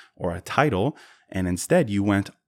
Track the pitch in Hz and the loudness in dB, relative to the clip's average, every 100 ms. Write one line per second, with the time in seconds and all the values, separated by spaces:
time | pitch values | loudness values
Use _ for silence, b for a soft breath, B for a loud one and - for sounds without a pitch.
0 | B B 90 87 - - 147 92 127 - | B B -6 -6 -4 0 2 2 0 -4
1 | B B B 95 92 90 - 180 110 101 | B B B -4 -2 -2 2 2 2 0
2 | 101 98 101 - | 2 2 0 -8